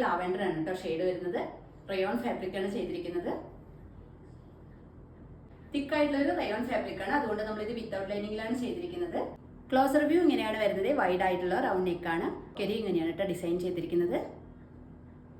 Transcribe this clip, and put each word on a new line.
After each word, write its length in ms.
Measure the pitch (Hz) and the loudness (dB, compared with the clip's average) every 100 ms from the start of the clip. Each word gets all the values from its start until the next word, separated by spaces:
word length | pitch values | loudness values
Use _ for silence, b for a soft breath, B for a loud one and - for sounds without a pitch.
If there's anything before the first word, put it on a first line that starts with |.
| - | 2
ലാവൻഡർ 380 | 175 180 196 185 | 2 0 0 0
ആണ് 60 | 160 | 0
കേട്ടോ 160 | 160 185 | -2 -2
ഷെയ്ഡ് 200 | 175 160 185 | -2 0 0
വരുന്നത്. 320 | 165 180 240 - - - - - | 0 -2 -2 -4 -8 -16 -14 -4
റയോൺ 260 | 196 190 233 233 | 0 0 0 0
ഫാബ്രിക് 320 | - 185 196 | -2 -2 -2
ആണ് 80 | 196 226 | -2 -2
ചെയ്തിരിക്കുന്നത്. 540 | - - 175 175 - - - - - - - - - - - - - - - - - - - - - - - - - | -2 -4 -4 -2 -2 -4 -8 -16 -18 -18 -18 -18 -18 -18 -20 -20 -20 -20 -20 -20 -20 -20 -20 -18 -18 -18 -18 -20 -4
തിക്ക് 220 | 285 277 302 | -4 2 4
ആയിട്ടുള്ള 240 | 294 277 320 | 4 4 2
ഒരു 80 | 359 | 2
റയോൺ 200 | 208 220 247 | 0 0 0
ഫാബ്രിക് 320 | 220 - 196 196 | 0 -2 -4 0
ആണ്, 80 | 285 | 0
അതുകൊണ്ട് 220 | 220 214 214 | 2 0 -2
നമ്മൾ 140 | 214 208 | -4 -4
ഇത് 80 | 226 | -4
വിത്തൗട്ട് 280 | 220 196 196 | -4 -4 -4
ലൈനിങ്ങിലാണ് 420 | 208 208 214 226 247 240 | -4 -4 -4 -2 -2 -2
ചെയ്തിരിക്കുന്നത്. 540 | - 175 175 175 - - - - - - | -4 -4 -4 -2 -2 -4 -8 -16 -16 2
ക്ലോസർ 300 | 262 269 294 294 | 4 6 6 6
വ്യൂ 100 | 339 320 | 6 6
ഇങ്ങനെയാണ് 320 | 247 220 220 | 6 4 2
വരുന്നത്. 280 | 202 185 190 - | 2 4 2 4
വൈഡ് 240 | 185 180 190 | 4 4 4
ആയിട്ടുള്ള 300 | 180 180 208 | 2 2 2
റൗണ്ട് 220 | 262 185 180 | 2 2 2
നെക്ക് 200 | 170 170 | 0 0
ആണ്. 160 | 165 254 - - - | 0 0 -4 -8 -4
കെരി 180 | 196 220 | -2 0
ഇങ്ങനെയാണ് 280 | 202 170 165 | 2 2 2
കേട്ടോ 100 | 170 190 | 0 0
ഡിസൈൻ 240 | 170 170 175 | 0 0 0
ചെയ്തിരിക്കുന്നത്. 520 | 180 170 151 175 175 277 - - - - - - - - - - - - | 0 -2 0 2 2 2 -2 -10 -16 -18 -18 -18 -18 -18 -18 -20 -20 -20